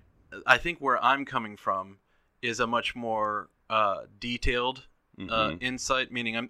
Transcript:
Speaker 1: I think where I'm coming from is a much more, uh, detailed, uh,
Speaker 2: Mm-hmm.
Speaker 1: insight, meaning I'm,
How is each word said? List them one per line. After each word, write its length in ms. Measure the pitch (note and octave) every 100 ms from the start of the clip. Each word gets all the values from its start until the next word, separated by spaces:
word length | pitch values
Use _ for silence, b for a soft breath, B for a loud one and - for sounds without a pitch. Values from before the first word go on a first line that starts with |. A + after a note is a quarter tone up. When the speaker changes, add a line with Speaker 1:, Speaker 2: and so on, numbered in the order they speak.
| _ _ _ F#2+ -
Speaker 1:
I 120 | B2
think 200 | E3+ E3
where 240 | C#3 A#2+
I'm 200 | A#2 C#3
coming 320 | C3+ C3 A2 G#2
from 420 | A2 F#2+ F#2+ G2 _ _ _ _
is 180 | A#2+ A2+
a 60 | A#2
much 280 | A#2+ -
more, 540 | A#2+ A#2 A2 G#2+ G#2 - _ -
uh, 340 | A2 G#2 F2 A1 G2+
detailed, 680 | A#2+ A#2+ C3+ B2 B2+ B2+ - _ _ - F#2
uh, 220 | A2+ A2
Speaker 2:
Mm-hmm. 120 | F2+
Speaker 1:
insight, 480 | B2+ B2+ - C3 B2
meaning 240 | B2 A#2
I'm, 140 | A2+ A#2+